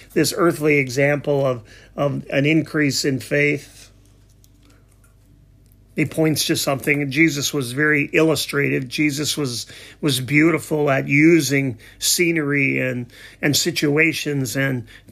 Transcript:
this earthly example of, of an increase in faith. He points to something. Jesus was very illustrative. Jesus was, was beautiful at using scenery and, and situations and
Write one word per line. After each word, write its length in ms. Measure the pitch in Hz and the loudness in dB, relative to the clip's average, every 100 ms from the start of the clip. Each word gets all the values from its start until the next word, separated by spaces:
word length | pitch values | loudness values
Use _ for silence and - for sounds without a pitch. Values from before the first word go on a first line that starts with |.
| - | -6
this 180 | - 147 - | 0 0 2
earthly 420 | 170 147 151 147 | 2 2 2 2
example 680 | 127 127 143 143 147 139 139 | 0 0 2 2 0 0 0
of, 160 | 120 - - - - | -2 -8 -20 -14 -2
of 280 | 143 135 - | -2 -2 -4
an 160 | 143 143 | 0 2
increase 580 | 160 147 156 143 123 | 2 0 0 0 0
in 140 | 147 131 | -2 -2
faith. 720 | - 143 147 147 - - - - _ _ _ _ _ _ - - _ _ _ _ _ - _ _ - - _ - | -2 0 0 -2 -8 -20 -20 -20 _ _ _ _ _ _ -20 -20 _ _ _ _ _ -20 _ _ -20 -20 _ -4
He 80 | |
points 420 | 147 156 156 147 - | -2 0 0 0 0
to 80 | |
something. 560 | 147 - 135 - 143 143 | -2 -2 -2 -2 -2 0
Jesus 420 | 131 165 143 135 | 2 2 2 -4
was 200 | 147 120 | -4 -4
very 360 | 127 151 147 - | 0 2 2 -2
illustrative. 720 | 165 160 143 - 143 139 143 131 | 0 0 0 -2 -2 -2 -2 -4
Jesus 500 | - 151 143 143 - | -2 -2 -2 -4 -4
was, 300 | 135 113 - - - - | -4 -6 -12 -18 -20 -6
was 200 | 156 131 | -2 -2
beautiful 680 | 127 147 160 156 - 156 147 | 0 2 2 0 -4 -2 0
at 200 | 135 143 | 0 0
using 720 | 143 160 170 127 139 135 110 - - | 4 6 6 4 0 -2 -6 -16 -6
scenery 800 | - - 170 165 143 143 135 135 | -2 0 0 0 0 0 0 0
and, 340 | 131 123 120 - - - | -2 -4 -8 -14 -20 -4
and 140 | 147 131 | 0 0
situations 1000 | 175 - 147 147 160 139 151 139 127 135 | 0 0 0 2 2 0 -4 -4 -2 -2
and 300 | 139 120 - - - | -2 -2 -6 -20 -12